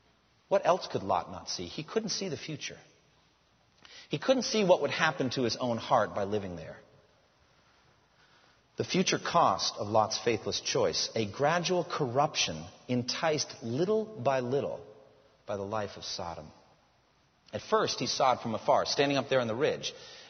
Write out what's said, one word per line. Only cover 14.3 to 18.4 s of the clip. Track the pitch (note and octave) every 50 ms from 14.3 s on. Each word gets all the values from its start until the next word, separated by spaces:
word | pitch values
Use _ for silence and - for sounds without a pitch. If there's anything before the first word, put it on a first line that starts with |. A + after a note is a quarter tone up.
| C3+ C3
little | B2 A#2+ C3+ C#3+ A2 F2 - - - - - - - - _ _ _ _ _ _ _
by | - G#2 G2+
the | G2
life | G2+ A2 G#2+ G#2 F#2+ - F2
of | -
Sodom. | - - - F#2 E2+ E2 D#2+ D#2 D#2 - - - _ _ _ _ _ _ _ _ _ _ _ _ _ _ _ _ _ -
At | G#2
first, | - - G#3+ A3 F#3 - - -
he | C3
saw | A#2 - - C#3+ C3 A#2+
it | -